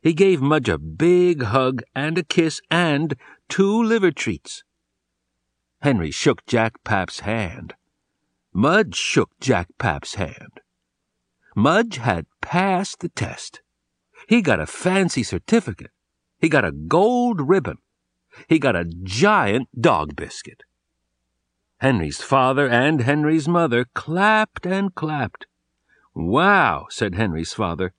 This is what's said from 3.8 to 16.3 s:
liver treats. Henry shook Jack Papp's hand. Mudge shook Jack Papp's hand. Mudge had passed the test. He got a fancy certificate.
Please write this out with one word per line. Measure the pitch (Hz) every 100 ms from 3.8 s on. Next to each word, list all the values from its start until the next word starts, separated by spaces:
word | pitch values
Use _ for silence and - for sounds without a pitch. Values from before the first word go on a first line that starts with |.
liver | 226 226 190
treats. | 147 - 85 - - _ _ _ _ _ _ _ _ _ _ _ _
Henry | 143 117 80
shook | - - - -
Jack | 120 113 -
Papp's | - 104 90 -
hand. | - 110 95 85 - - _ _ _ _ _ _ _
Mudge | 90 131 190 202 -
shook | - - - _
Jack | 123 104 87 _
Papp's | 101 73 - -
hand. | 82 - - - _ _ _ _ _ _ _ _ _ -
Mudge | 120 185 233 190
had | 117 87 73 _
passed | - 175 196 92 98 -
the | 170
test. | - 104 - - - _ _ _ _ _ _ -
He | 240
got | 180 95
a | 76
fancy | - 180 190 185 -
certificate. | 110 87 - 233 170 95 - _ _ _ _